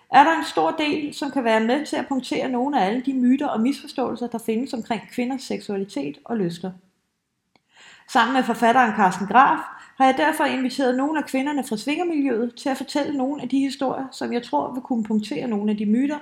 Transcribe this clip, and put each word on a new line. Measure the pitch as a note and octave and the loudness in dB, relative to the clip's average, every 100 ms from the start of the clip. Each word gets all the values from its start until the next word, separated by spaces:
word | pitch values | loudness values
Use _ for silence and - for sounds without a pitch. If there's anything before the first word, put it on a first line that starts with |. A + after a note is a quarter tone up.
| _ | _
er | C4 | 6
der | D#4 D#4+ | 6 4
en | |
stor | D4+ - D#4+ | 0 0 2
del, | D#4+ D4+ D4 D4 | 2 0 -2 -4
som | - C#4+ | -6 -4
kan | C#4 | 0
være | A3+ A3 | 2 2
med | A3 C#4+ D4+ | 4 0 0
til | C#4+ | -4
at | B3 | -2
punktere | C4+ B3+ D4+ C4 | -4 -2 -2 -2
nogle | B3 C4+ C#4+ | -2 0 0
af | F#3+ | 0
alle | B3 | 0
de | C4 | -2
myter | C4 B3 C4+ D4 | 2 4 4 2
og | A3 | 0
misforståelser, | A#3+ C#4+ C#4+ - A#3+ A#3 A#3+ | 0 -2 -6 -4 -4 -4 -6
der | A#3 | -4
findes | - A3+ B3+ | -2 -2 -2
omkring | A#3+ G#3+ A3 - | -6 -6 -6 -6
kvinders | - B3 C4 | -4 -4 -4
seksualitet | - G3+ - G3 G3 C#4+ C#4+ - | -6 -8 -6 -6 -4 -6 -8 -10
og | - A#3 | -6 -4
lyster. | F3 E3+ F#3+ F#3 _ _ _ _ _ _ _ _ _ _ - - - | -2 -4 -10 -12 _ _ _ _ _ _ _ _ _ _ -20 -20 -2
Sammen | B3 A3+ | 2 2
med | C4 | 2
forfatteren | B3 A#3 A#3 B3+ A#3 G#3 | 0 2 4 6 4 4
Carsten | F#3+ - G3 | 2 2 4
Graf | A3+ C4+ D#4 - - - - | 6 6 4 -4 -16 -12 2
har | |
jeg | C4 C4 | 4 4
derfor | D4+ D#4 | 2 2
inviteret | C#4 B3+ B3+ - B3+ B3+ | 0 0 -2 0 0 2
nogle | C#4+ D#4 | 0 -2
af | C4+ | -2
kvinderne | C4+ C#4 D4 | -2 0 -2
fra | - G#3+ | -2 -4
svingermiljøet | C#4+ D4+ F4 D4+ C#4 A3+ A#3+ | -2 -2 0 0 0 0 -2
til | - C#4+ | -4 -4
at | C#4 | -4
fortælle | C4+ D4+ D4+ C#4+ | -4 -2 -2 -2
nogle | C4 D4 | -2 -4
af | B3 | -2
de | C#4 | 0
historier, | C4+ B3+ C4 - C4 | 0 -2 -4 -4 -8
som | - A#3 | -8 -6
jeg | A#3+ | -4
tror | A#3+ D4 C#4+ | -2 -2 -2
vil | B3+ | -6
kunne | - A#3 | -4 -2
punktere | G#3+ A3 G#3+ D4 B3 | 0 -2 -2 -6 -4
nogle | G#3 G#3+ | -2 -2
af | G#3 | -2
de | G#3 | 0
myter, | A#3 C#4+ D4 | 2 0 -2